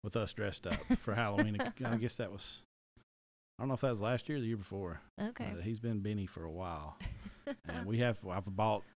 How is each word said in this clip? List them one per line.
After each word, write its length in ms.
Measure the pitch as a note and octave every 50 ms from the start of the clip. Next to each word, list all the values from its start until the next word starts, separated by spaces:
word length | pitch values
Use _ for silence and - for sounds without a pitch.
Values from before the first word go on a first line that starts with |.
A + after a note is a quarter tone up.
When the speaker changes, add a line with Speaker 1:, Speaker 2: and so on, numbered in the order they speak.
| -
Speaker 1:
with 120 | G#2+ -
us 160 | A2+ G#2+ F#2+ -
dressed 340 | - G#2 G2+ - - -
up 80 | F#2 - - - - B3+ -
for 160 | - - G#2
Halloween. 420 | A2+ A#2 G#2+ G2+ - - G#3+ G#2+ G#2 B3+ A#3 -
Speaker 2:
<laughs> 120 | - B2+
Speaker 1:
I 120 | A#2 A#2
guess 200 | A2+ A2 A#2+ -
that 160 | - A#2 F#2+ G2
was, 260 | G2+ - - - - - _ _ _ _ _ _ - - _ _ _ _ _ _ _ _ _ _ -
I 40 | A2+
don't 60 | C3+
know 60 | C3
if 60 | A#2+ -
that 80 | C3+
was 100 | A#2+ G#2 G2+
last 260 | A2 B2+ A#2+ - -
year 100 | D3+ C#3+
or 20 |
the 60 | A#2+ A2+
year 80 | A2+
before. 440 | G#2+ G2 - G2 G2 G2 F2 E2 D#2+ - - _ -
Speaker 2:
Okay. 320 | G3 A3 A#3+ - - G2+ G2
Speaker 1:
Uh, 60 | E2+ F2
he's 160 | G#2+ A2+ A2
been 220 | A2+ A#2 A2+ G#2
Benny 260 | G2 G#2 G#2+ G#2 G2
for 180 | F2+ - - E2
a 60 | E2
while. 460 | D#2+ E2+ F#2 F2+ E2+ D#2 D2 D2+ D#2 - F#3
Speaker 2:
<laughs> 40 | - - - - G#3 - - - C#4+ C#4 - - -
Speaker 1:
And 180 | - - F2
we 120 | F#2+ A2 A#2
have, 200 | A#2+ B2 A2+ - - F#2+
I've 140 | F2+ G2 F#2+
bought 360 | G2+ F#2+ F#2+ G#2+ A2 G#2+ G2+ - - - _